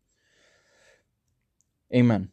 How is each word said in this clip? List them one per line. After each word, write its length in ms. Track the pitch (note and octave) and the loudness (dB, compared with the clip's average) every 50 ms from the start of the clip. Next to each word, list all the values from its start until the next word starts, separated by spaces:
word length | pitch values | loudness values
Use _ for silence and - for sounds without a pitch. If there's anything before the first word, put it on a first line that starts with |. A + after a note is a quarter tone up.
| _ _ _ _ _ _ _ _ _ _ _ _ _ _ _ _ _ _ _ _ _ _ _ _ _ _ _ _ _ _ _ _ _ _ _ _ _ - - | _ _ _ _ _ _ _ _ _ _ _ _ _ _ _ _ _ _ _ _ _ _ _ _ _ _ _ _ _ _ _ _ _ _ _ _ _ -4 0
Amen. 380 | B2 A#2+ A#2+ A2 G2 F#2 - | 0 2 2 0 -2 -4 -8